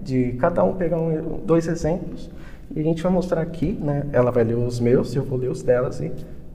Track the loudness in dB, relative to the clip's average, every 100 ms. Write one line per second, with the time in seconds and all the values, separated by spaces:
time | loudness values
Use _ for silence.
0 | -2 0 0 2 0 2 2 2 0 0
1 | 0 -2 -2 -4 2 2 2 -2 -2 -2
2 | -4 -10 -12 -14 -14 -16 -8 -2 0 0
3 | 2 2 2 0 -2 -2 -2 0 0 0
4 | 2 2 4 4 2 2 0 2 4 4
5 | 4 -2 -2 -2 -2 0 2 2 2 -2
6 | -6 -6 -8 -12 -12